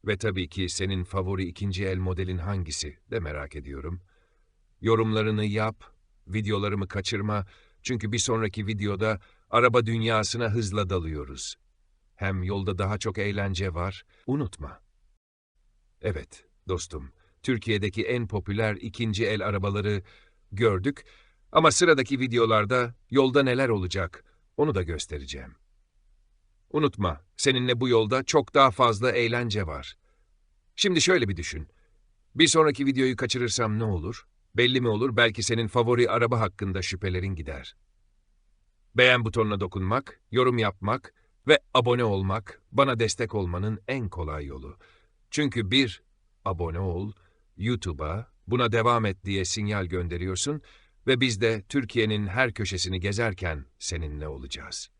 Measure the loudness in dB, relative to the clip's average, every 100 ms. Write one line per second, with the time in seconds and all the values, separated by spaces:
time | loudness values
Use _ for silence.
0 | -2 -2 -2 -2 -4 -4 -4 -2 -4 -4
1 | -4 -4 -4 -4 -4 -4 -4 -2 -4 -2
2 | -2 -4 -4 -4 -4 -4 -4 -6 -8 -12
3 | _ -6 -6 -8 -10 -12 -12 -10 -10 -10
4 | _ _ _ _ _ _ _ _ 2 4
5 | 4 2 0 0 0 0 -2 -4 -18 _
6 | _ _ -6 -4 0 0 0 -2 -4 -4
7 | -4 -2 -2 -2 -4 -12 _ _ -4 -4
8 | -2 -2 0 0 0 -2 -4 -2 -2 0
9 | 0 -2 -6 _ _ 4 6 4 2 0
10 | 2 0 0 -2 0 0 -2 -2 -2 -2
11 | -4 -8 -10 -12 -12 -14 _ _ _ _
12 | _ _ -4 -4 -2 -2 -4 -2 -2 -2
13 | -4 -4 -4 -2 -2 -2 -4 -4 -6 -8
14 | -18 _ -4 -4 -4 -8 -14 -14 _ _
15 | _ _ _ _ _ _ _ _ _ _
16 | -6 -6 -8 -20 _ _ -6 -6 -6 -12
17 | -14 _ _ _ -2 -2 0 0 0 -2
18 | -2 -2 -2 -4 -4 -2 0 -2 -8 -4
19 | -2 0 0 0 -2 -2 0 0 0 -2
20 | -4 -20 _ _ _ 2 4 4 0 -4
21 | -10 -20 _ _ _ 6 6 6 6 6
22 | 4 0 0 2 4 4 4 2 0 -6
23 | _ 2 4 4 2 2 2 0 -2 -4
24 | -6 -10 _ _ _ -2 0 0 -2 -6
25 | -6 -10 -10 -12 -14 -20 _ _ _ _
26 | _ _ _ _ _ _ _ 0 0 0
27 | -2 -2 _ -2 2 2 2 0 4 4
28 | 4 0 2 2 4 6 6 6 2 4
29 | 2 2 0 0 -2 -4 -4 -8 -12 -18
30 | _ _ _ _ _ _ _ -2 2 4
31 | 4 4 2 -2 -6 -8 -12 _ _ _
32 | _ _ _ 2 4 6 4 4 0 2
33 | 2 2 -2 0 -2 0 0 0 0 -2
34 | -4 -10 -16 _ _ 2 2 4 2 0
35 | 0 4 2 2 -2 0 0 2 2 4
36 | 4 2 2 2 0 -2 -4 -2 -4 -4
37 | -4 -2 -4 -6 -8 -10 -14 -20 _ _
38 | _ _ _ _ _ _ _ _ _ 6
39 | 6 6 2 0 0 0 -4 -2 0 0
40 | -2 -20 _ 2 4 4 0 -2 -2 -2
41 | -4 _ _ _ 4 4 _ 0 4 2
42 | 2 0 0 -2 -6 -20 _ 2 2 2
43 | 0 0 -4 -2 -4 -4 -4 -6 -6 -6
44 | -6 -6 -6 -6 -8 -12 -16 -20 _ _
45 | _ _ _ -2 0 0 0 2 2 -2
46 | _ _ _ _ -6 -4 -4 -4 -4 -4
47 | -6 -10 _ _ _ -6 -2 -2 -2 -6
48 | -4 -6 -8 _ -2 0 2 4 4 4
49 | 2 -2 -4 -2 -2 -2 -2 -2 -2 -4
50 | -4 -4 -4 -4 -4 -4 -8 -20 _ _
51 | 0 2 2 2 0 0 -2 -4 -2 0
52 | 0 0 -2 0 0 0 -4 -4 -4 -2
53 | -2 -2 -2 -2 -6 -6 -10 _ -8 -6
54 | -6 -8 -10 -10 -12 -12 -12 -14 -14 _